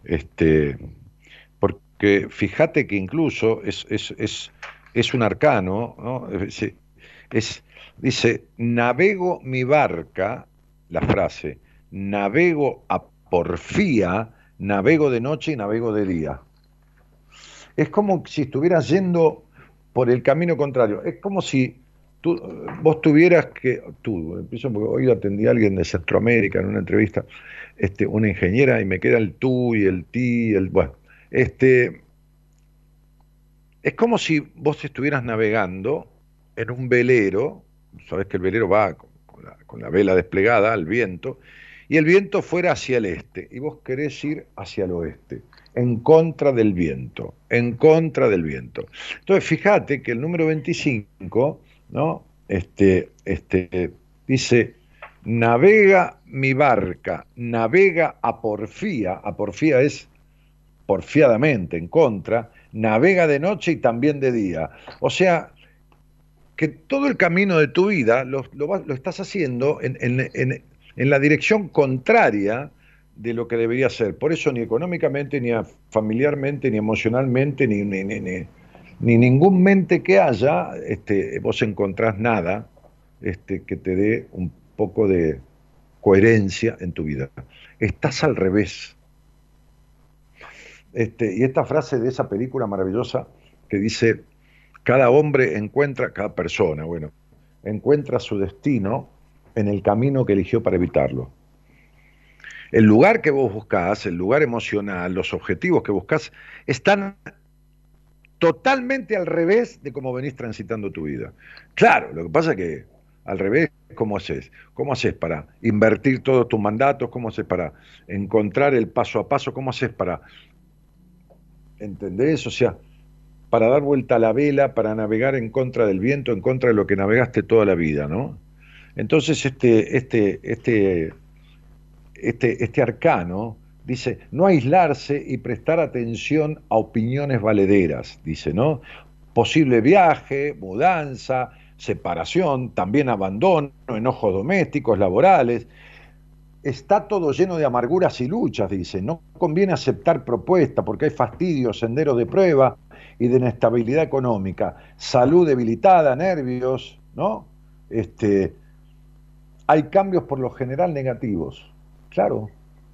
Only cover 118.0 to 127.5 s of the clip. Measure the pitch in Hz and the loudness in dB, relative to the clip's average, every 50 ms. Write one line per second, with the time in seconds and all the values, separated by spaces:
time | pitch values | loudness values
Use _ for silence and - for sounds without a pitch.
118 | _ - 98 98 101 95 113 110 104 101 - 131 139 143 135 120 110 165 - 123 | _ -10 -8 -8 -6 0 0 0 0 0 0 0 2 2 2 0 0 0 -2 -4
119 | 117 - - 113 101 - 139 135 - 135 113 131 135 131 123 - 127 107 - - | -4 -2 -2 -4 -2 -2 -4 -4 -4 -6 -10 -8 -8 -8 -6 -4 -6 -6 -4 -6
120 | 95 90 82 73 - - - - - _ _ _ _ _ _ _ _ _ _ _ | -6 -6 -6 -8 -12 -20 -20 -20 -20 _ _ _ _ _ _ _ _ _ _ _
121 | _ _ _ _ _ _ - _ _ _ _ _ _ - - - 104 104 92 - | _ _ _ _ _ _ -20 _ _ _ _ _ _ -20 -18 -16 -14 -14 -12 -10
122 | 101 95 90 101 131 151 160 131 - 120 - - 123 110 - - - - - - | -10 -8 -2 0 0 0 0 -2 -4 -8 -2 0 0 0 0 -6 -20 -20 -20 -20
123 | - - - - - - - - - - - 113 110 117 131 147 143 139 143 135 | -20 -20 -20 -20 -20 -20 -20 -20 -4 0 2 4 4 4 4 2 2 2 0 0
124 | 120 - 127 117 113 110 110 127 147 147 139 139 139 131 - 113 107 110 110 110 | 2 2 2 4 4 2 2 2 0 2 2 2 0 2 0 -2 -2 -2 -2 -4
125 | 107 104 110 110 123 139 135 131 113 110 - 135 131 127 123 120 117 104 92 92 | -2 -2 0 0 0 0 -2 -2 -6 -4 -2 -2 -2 -2 0 0 0 2 2 0
126 | 98 127 143 143 123 123 117 95 - 127 131 127 127 123 113 101 95 82 101 98 | 0 0 -2 -2 -2 -4 -4 -2 0 -2 0 2 2 2 2 2 2 0 0 0
127 | 98 98 113 123 123 123 - 110 - - | 2 2 2 2 2 2 0 -4 0 4